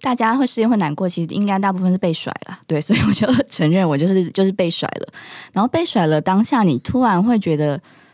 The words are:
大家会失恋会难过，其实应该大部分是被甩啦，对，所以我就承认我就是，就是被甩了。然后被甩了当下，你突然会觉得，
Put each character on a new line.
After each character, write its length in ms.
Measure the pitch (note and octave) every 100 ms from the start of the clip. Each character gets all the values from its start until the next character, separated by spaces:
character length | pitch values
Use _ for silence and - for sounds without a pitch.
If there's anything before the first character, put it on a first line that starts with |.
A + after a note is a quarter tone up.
大 140 | C4+
家 220 | B3 A3+ C4
会 100 | B3+
失 140 | -
恋 100 | A3+
会 60 | A3
难 180 | D#3
过， 140 | D3 F#3
其 180 | F3 E3
实 80 |
应 100 | -
该 140 | G3+ G3
大 140 | G3
部 80 | F#3
分 100 | F#3
是 80 | F#3
被 140 | F3+
甩 200 | D#3+ - - -
啦， 100 | F#3+ -
对， 120 | D3+
所 140 | D#3
以 60 | A3
我 120 | G#3+
就 140 | G3+ G#3+ B3+ -
承 180 | - D3+
认 180 | F#3 F3
我 120 | C#3
就 80 | F3
是， 180 | F#3+ F3
就 140 | -
是 80 | F#3+
被 180 | G3 E3+
甩 180 | - - -
了。 120 | - - - - -
然 80 | F#3+
后 60 | A#3+
被 180 | E4
甩 220 | F4 G#3+ D#3+
了 140 | D#3
当 220 | D#3+ F#3+
下， 200 | A3+ C4
你 160 | F#3 B2
突 240 | - B3
然 180 | B3 F3+
会 160 | A3 A3+
觉 200 | F3 D3
得， 220 | D3 C#3+ - - _